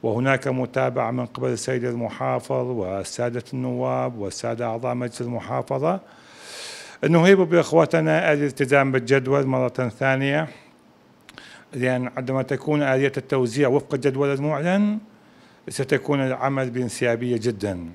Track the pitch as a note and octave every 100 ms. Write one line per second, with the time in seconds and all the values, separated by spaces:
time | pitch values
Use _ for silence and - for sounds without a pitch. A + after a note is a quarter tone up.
0 | A#2 A2+ C3 C3+ C#3 C3 B2 C3 C3 B2
1 | A#2 B2 B2 - B2+ A#2 - B2+ B2 A#2+
2 | A2+ - C3 B2+ - C3 B2 A#2+ F#2 G2
3 | F#2 - A#2+ B2 - C3 B2+ B2 B2+ B2+
4 | B2+ A#2 G2 - A#2 A2+ A#2 A2+ B2 B2
5 | B2 - A#2+ A#2+ - B2+ B2+ C3+ D3+ F#3+
6 | - - - - - - - - - -
7 | D3+ E3 F3 G3 E3+ E3+ D3+ E3 D#3 E3
8 | D#3 D#3 E3+ D3 C#3+ C3+ C3 C#3+ C3+ C3
9 | A#2 C#3 C3 C#3+ C3+ C3 B2 - B2 -
10 | C3+ C3+ C#3 D3 D#3 - - _ _ _
11 | _ _ - - - - - B2+ B2+ B2
12 | B2 - B2+ C3 C3 C3+ - D3+ C#3 C3
13 | C3+ C#3 - C3+ B2 B2 C#3 C#3 - C#3+
14 | C#3 C3 C#3+ C#3 D3 C#3+ E3+ G3 G#3 G#3+
15 | - - - - - - - - C3 C#3
16 | - C#3+ C3 B2+ C3 C3+ C3 A#2+ B2 -
17 | B2 A#2 B2 A#2+ A2+ G#2 G#2 F2+ E2